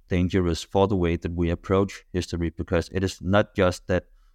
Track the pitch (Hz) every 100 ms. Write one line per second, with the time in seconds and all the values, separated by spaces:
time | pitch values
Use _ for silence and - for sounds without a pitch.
0 | _ 92 90 98 87 80 - 98 98 101
1 | 87 85 92 87 85 85 - 95 98 -
2 | _ 90 85 87 85 - 87 87 80 95
3 | 95 - 90 101 107 - 92 87 - 90
4 | - - _